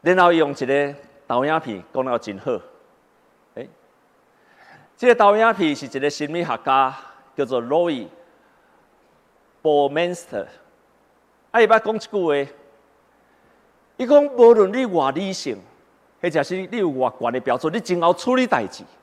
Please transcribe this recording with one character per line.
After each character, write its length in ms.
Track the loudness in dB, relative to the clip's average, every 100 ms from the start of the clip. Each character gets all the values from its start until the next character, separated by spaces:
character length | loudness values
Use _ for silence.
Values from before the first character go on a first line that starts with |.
然 160 | 2 4
后 160 | 4
伊 20 | 4
用 160 | 0
一 20 | -2 -2
个 300 | 0 0 -6 -20 _ _
投 200 | -2 0
影 140 | -2
片 200 | -4 -12 -10
讲 100 | -8
了 160 | -4 -4
真 180 | -6 -12
好， 140 | -8 -8 -10 _ _ _ _ _ _ _ _
诶， 160 | -20 -20 _ _ _ _ _ _ _ _ _ -20 -20 _ _
这 100 | 2
个 80 | 4
投 220 | 4 4
影 160 | 2
片 200 | 2 -2
是 120 | -2 -8
一 140 | -4
个 80 | -4
心 240 | -4 -8
理 100 | -6
学 140 | -6 -6 0
家 280 | 0 0 -4 -20 -20 _
叫 120 | -8 -4
做 180 | -4
Roy 440 | -2 -2 -2 -4 -10 -20 _ _ _ _ _ _ _ _ _ _ _ _ _ _
Baumeister， 840 | 0 2 2 0 -4 -6 -10 -10 -10 -16 _ _ _ _ _ _ _ _ _
啊， 100 | 2
伊 40 | 4
捌 140 | 4
讲 160 | 2 -6
一 40 |
句 460 | -6 -4 -2 -2 -4
话， 60 | -12 -20 _ _ _ _ _ _ _ _ _ _ _ _ _
伊 120 | 4
讲 180 | 4 4
无 280 | 6 8
论 200 | 8 4
你 120 | 0 -2
偌 260 | 0 0
理 180 | -2 -6
性， 260 | -8 -8 -10 -14 _ _ _ _ _
或 60 | -4
者 160 | -2
是 140 | -4 -6
你 200 | -8 -4
有 100 | -4
偌 240 | -2 -4 -2
悬 100 | -6
的 80 | -4
标 180 | -4 -2
准， 140 | -2
你 60 | -6
真 220 | -4 0
会 120 | 0 0
处 200 | 0 0
理 100 | 0
代 200 | -2 -4
志 160 | -12 -20 _